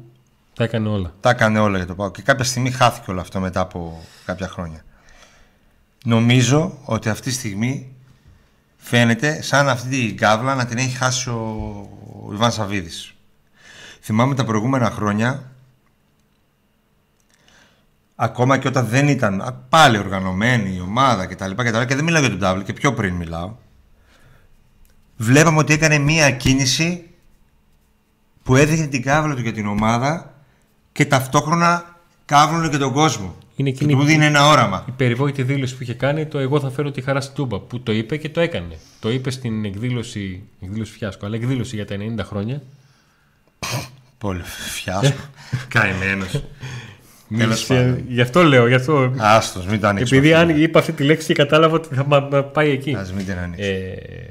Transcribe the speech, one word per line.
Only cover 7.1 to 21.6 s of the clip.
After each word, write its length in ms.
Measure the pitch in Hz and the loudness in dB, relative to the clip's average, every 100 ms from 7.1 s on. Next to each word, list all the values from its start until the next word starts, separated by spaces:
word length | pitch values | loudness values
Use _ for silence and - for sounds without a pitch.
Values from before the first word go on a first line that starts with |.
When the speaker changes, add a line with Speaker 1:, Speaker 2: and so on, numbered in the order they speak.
| 104 - | -6 -6
Speaker 2:
τη 60 | |
στιγμή 600 | 127 113 98 120 143 - - _ _ _ _ _ _ _ _ | -6 -6 -4 -4 -4 -10 -20 _ _ _ _ _ _ _ _
φαίνεται 640 | - 120 117 113 151 160 | 0 2 4 2 0 -2
σαν 260 | - 139 143 | -2 0 2
αυτή 200 | 123 127 | 0 -2
την 280 | 135 113 95 | -2 -2 2
κάβλα 380 | 104 110 131 | 2 2 2
να 120 | 135 117 | -2 -2
την 120 | 113 | -4
έχει 180 | 131 127 | -4 -2
χάσει 320 | 127 127 - | -2 -2 -4
ο, 560 | 117 110 110 107 104 101 101 107 104 107 | -6 -6 -6 -8 -10 -16 -20 -20 -16 -10
ο 40 | |
Ιβάν 200 | 104 117 | -2 0
Σαββίδης. 600 | 107 98 101 82 - - - _ _ _ _ - - - - | 0 -4 -6 -6 -12 -16 -20 _ _ _ _ -20 -20 -20 -16
Θυμάμαι 340 | - 110 131 | -4 0 0
τα 100 | 139 | 0
προηγούμενα 460 | 123 107 120 135 110 | -2 -2 0 0 0
χρόνια, 640 | - 104 104 120 135 - - _ _ _ _ _ _ _ _ _ _ _ _ _ _ _ _ _ _ _ _ _ _ _ _ _ | -2 -2 0 -2 -4 -10 -20 _ _ _ _ _ _ _ _ _ _ _ _ _ _ _ _ _ _ _ _ _ _ _ _ _
ακόμα 440 | - 120 - 127 135 | -4 -2 2 2 2
και 100 | 131 | 2
όταν 180 | 127 110 | 0 0
δεν 220 | 123 147 | 2 2
ήταν, 320 | 135 104 98 | 2 0 -2
α, 100 | 127 127 - | -6 -12 -2
πάλι 300 | 165 147 104 | 4 6 4
οργανωμένη 760 | 95 95 95 92 117 123 95 | 0 -4 -2 0 2 0 0
η 60 | 90 | -6
ομάδα 460 | 90 113 135 104 90 | -4 0 2 0 -4
και 100 | 92 | -8
τα 120 | 95 | -8
λοιπά 160 | 95 | -4